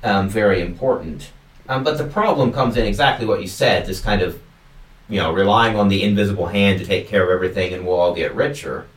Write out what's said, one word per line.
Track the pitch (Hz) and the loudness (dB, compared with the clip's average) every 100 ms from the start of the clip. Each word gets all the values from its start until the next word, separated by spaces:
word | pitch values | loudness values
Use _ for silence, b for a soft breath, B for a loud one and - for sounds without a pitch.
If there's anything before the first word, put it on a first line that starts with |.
um, | 113 101 95 | 0 0 0
very | 110 104 95 | 2 2 2
important. | 87 87 131 - - - - - _ - - | -2 -2 -2 -2 -4 -12 -14 -20 _ -20 -6
Um, | 131 | -2
but | 139 147 | -2 -2
the | 143 | -4
problem | - 214 151 120 | -2 0 2 0
comes | - 123 113 | 0 -2 0
in | 107 | 0
exactly | 101 - - 110 | 2 0 0 -2
what | 101 | -2
you | 92 | -4
said, | - - - - | -2 0 2 -2
this | 92 | -6
kind | - 101 | -2 0
of, | 90 - - - - - - - - | -2 -6 -18 -20 -20 -20 -20 -20 -6
you | 101 | -2
know, | 82 | -2
relying | 87 98 107 113 107 | 2 4 4 4 2
on | 101 | 2
the | 98 | 2
invisible | 101 101 101 98 87 | 2 2 2 0 -2
hand | 101 101 92 | 2 2 2
to | 90 | 0
take | 92 - | -2 0
care | 101 | 0
of | 90 | 2
everything | 92 92 95 90 | 2 0 -2 -4
and | 90 90 | -4 -2
we'll | 90 | 2
all | 87 - | 2 0
get | - | -4
richer. | - 139 - - - - | -2 -2 -2 -8 -10 -12